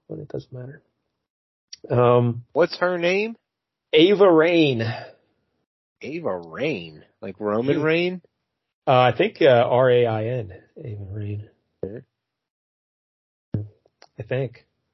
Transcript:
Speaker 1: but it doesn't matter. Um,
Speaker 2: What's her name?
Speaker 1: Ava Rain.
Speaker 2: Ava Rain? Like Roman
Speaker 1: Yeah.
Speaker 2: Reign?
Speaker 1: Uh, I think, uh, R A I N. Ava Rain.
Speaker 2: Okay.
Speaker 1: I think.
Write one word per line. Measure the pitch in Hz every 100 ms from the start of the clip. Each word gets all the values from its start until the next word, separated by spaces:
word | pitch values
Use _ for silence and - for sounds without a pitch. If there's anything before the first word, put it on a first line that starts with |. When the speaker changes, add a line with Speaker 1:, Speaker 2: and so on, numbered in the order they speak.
| -
Speaker 1:
but | -
it | -
doesn't | 139 -
matter. | 127 127 156 _ _ _ _ _ _ _ _ _ - -
Um, | 123 120 123 120 117 -
Speaker 2:
What's | 139 170 -
her | 180 175
name? | 175 190 220 233 _ _ _ _ _
Speaker 1:
Ava | 156 175 190 196
Rain. | 160 165 170 147 117 113 117 - - _ _ _ _ _ _ _ _
Speaker 2:
Ava | 117 165 143 90
Rain? | 85 82 151 107 82 76 _ _
Like | 98 -
Roman | 104 107 131 147
Speaker 1:
Yeah. | 156
Speaker 2:
Reign? | 165 180 185 _ _ _ _ _ _ -
Speaker 1:
Uh, |
I | 127 123 -
think, | 208 -
uh, | 156 120 127
R | 123 131
A | 123 117
I | 110 110
N. | 127 98 - _ -
Ava | 139 104 95
Rain. | 107 104 104 104 _ _ _
Speaker 2:
Okay. | 92 117 - _ _ _ _ _ _ _ _ _ _ _ _ _ _ 107 104 _ _ _ - -
Speaker 1:
I |
think. | 117 131 127 - _ _ _